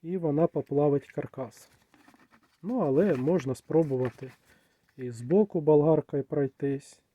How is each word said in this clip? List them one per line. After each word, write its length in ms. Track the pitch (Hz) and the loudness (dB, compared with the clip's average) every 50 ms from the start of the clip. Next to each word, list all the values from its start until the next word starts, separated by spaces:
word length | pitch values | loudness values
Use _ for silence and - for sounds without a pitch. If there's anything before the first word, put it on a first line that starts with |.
І 160 | - 165 180 | -8 -6 -6
вона 300 | 190 165 156 143 147 170 | -4 -2 -2 0 2 0
поплавить 600 | 170 _ 151 131 - 139 143 147 147 143 139 - | 0 _ -4 -6 -2 -2 0 2 2 2 0 -2
каркас. 600 | - - - 135 - - - 131 110 - - - _ _ _ _ _ _ _ _ - _ _ _ _ _ _ _ _ _ _ | -6 -10 -10 -10 -10 -12 -14 -14 -14 -14 -20 -20 _ _ _ _ _ _ _ _ -20 _ _ _ _ _ _ _ _ _ _
Ну, 180 | - 190 247 262 | -10 -6 -4 -2
але 360 | 185 143 131 147 196 208 160 | 0 2 2 2 2 2 0
можна 400 | 127 127 147 180 - 123 131 127 | 0 0 0 0 0 -2 -4 -8
спробувати 760 | - _ _ - 160 165 147 135 127 127 123 - - 131 131 - _ _ _ _ _ _ _ _ _ _ _ _ | -8 _ _ 0 2 2 2 0 -2 -2 -4 -6 -10 -18 -18 -18 _ _ _ _ _ _ _ _ _ _ _ _
і 140 | - 127 123 | -12 -12 -10
збоку 500 | 120 113 120 123 165 202 214 202 - 175 | -10 -10 -6 0 2 2 2 2 -2 -2
болгаркою 640 | 151 151 151 147 147 156 160 151 - - - 143 131 | 2 4 6 6 6 4 2 2 0 -2 -6 -6 -6
пройтись 760 | _ - 151 143 135 _ _ 143 139 139 139 - - - _ _ _ | _ -2 -2 -2 -2 _ _ -4 -4 -4 -6 -8 -16 -20 _ _ _